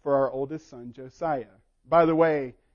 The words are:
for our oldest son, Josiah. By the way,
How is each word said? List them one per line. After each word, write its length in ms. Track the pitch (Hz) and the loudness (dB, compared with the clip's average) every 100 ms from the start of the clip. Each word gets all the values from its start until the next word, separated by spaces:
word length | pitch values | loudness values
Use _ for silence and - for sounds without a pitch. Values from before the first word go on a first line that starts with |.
for 120 | 147 139 | -2 0
our 160 | 131 | 0
oldest 380 | 131 139 156 - | -2 -8 -10 -14
son, 240 | 123 120 | -20 -18
Josiah. 520 | 120 131 - 165 139 104 _ _ _ - | -18 -18 -8 -6 -6 -8 _ _ _ 0
By 180 | 160 165 | 4 4
the 100 | 160 | 4
way, 400 | 165 151 131 - _ | 2 2 -4 -14 _